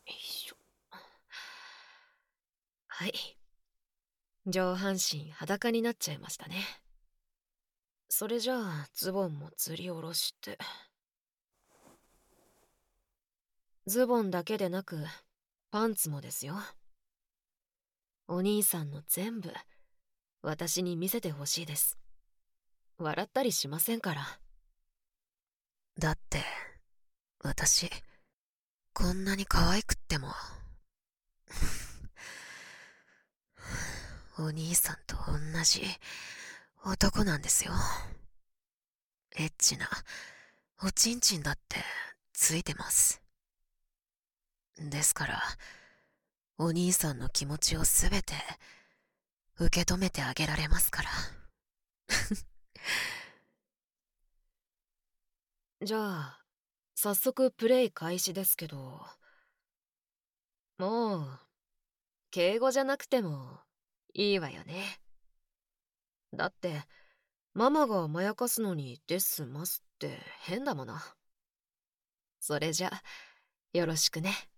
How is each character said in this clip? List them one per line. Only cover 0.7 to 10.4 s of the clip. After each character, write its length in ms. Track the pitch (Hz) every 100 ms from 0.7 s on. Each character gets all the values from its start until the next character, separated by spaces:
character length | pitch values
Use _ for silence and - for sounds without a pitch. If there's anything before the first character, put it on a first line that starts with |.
| _ _ - - _ _ - - - - - - - _ _ _ _ _ _ _ _ _
は 200 | - 180
い。 320 | - - - - _ _ _ _ _ _ _ _ _ 190
上 300 | 185 185 185
半 200 | 196 190
身 360 | - 151 151
裸 400 | - 160 202 240
に 100 | 226
な 100 | 233
っ 40 | 233
ち 160 | -
ゃ 20 |
い 60 | 143
ま 100 | -
し 80 | -
た 100 | 143
ね。 360 | 180 196 - _ - _ _ _ _ _ _ _ _ _ _ _
そ 140 | - 214
れ 140 | 233
じ 100 | 226
ゃ 60 | 254
あ、 320 | 202 156 139
ズ 200 | - 180
ボ 140 | 190 185
ン 120 | 147
も 120 | 151
吊 260 | - - 165
り 120 | 180
下 120 | 165
ろ 120 | 160
し 220 | 165 -
て。 240 | -